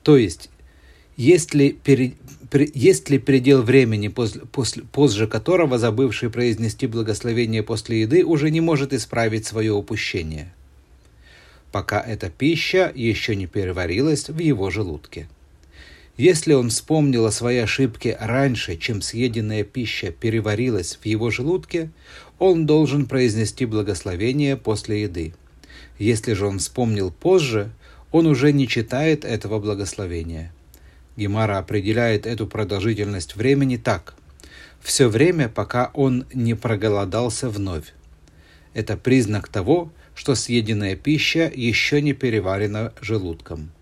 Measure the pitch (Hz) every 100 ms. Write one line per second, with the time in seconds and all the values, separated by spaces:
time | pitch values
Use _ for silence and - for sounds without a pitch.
0 | - 143 101 - - - - - - -
1 | _ - 123 175 - 147 139 - - 127
2 | 127 - - - - - 147 131 156 190
3 | - 139 - 135 127 139 113 135 120 107
4 | 101 - 113 - - - 110 - - -
5 | 143 104 110 113 135 180 156 123 117 110
6 | 135 107 117 117 123 110 113 - 135 113
7 | 110 101 120 117 117 113 107 110 - 113
8 | 110 170 - 156 156 156 165 151 135 135
9 | - 117 113 110 107 110 110 101 101 110
10 | - 95 78 78 87 - - - _ -
11 | _ - - - - - - 101 87 101
12 | 117 107 90 - 135 165 - 185 180 135
13 | 113 101 - 101 92 104 92 90 87 92
14 | 151 147 - 156 160 120 95 107 95 73
15 | - 82 80 - - - - - - -
16 | - - 156 160 165 139 120 113 - 156
17 | 147 120 110 - 120 123 110 - 131 110
18 | 120 - 110 123 139 117 - 82 - 104
19 | - 110 123 113 107 107 104 127 107 -
20 | 95 - 117 110 107 104 127 104 85 -
21 | 107 107 117 110 139 185 - 170 160 -
22 | - - - _ 190 165 151 151 143 143
23 | 127 131 123 107 110 - 120 107 104 90
24 | 98 87 113 139 143 135 - 107 - 104
25 | 104 85 80 - - - - - - -
26 | 104 113 - 101 101 98 - - 120 104
27 | 95 - 170 185 139 110 104 - - -
28 | - 165 165 131 143 143 127 120 110 123
29 | 160 151 101 110 98 107 101 101 95 -
30 | 95 85 80 82 82 - - - - -
31 | - - 104 104 110 98 90 107 98 110
32 | 117 104 113 113 110 104 104 101 104 104
33 | 104 98 - - 123 139 135 120 120 92
34 | - - - - - - - - - -
35 | 123 110 160 170 117 113 104 123 123 -
36 | 135 123 - 131 117 113 120 107 107 101
37 | 95 107 123 - 127 104 98 80 - -
38 | - - - - - - _ 113 107 107
39 | 127 131 107 107 - 107 95 170 165 -
40 | - - - 135 - 120 110 107 101 95
41 | 139 151 - 165 165 135 120 104 - 147
42 | 139 139 127 110 95 98 104 107 113 -
43 | 101 110 92 80 - 78 80 -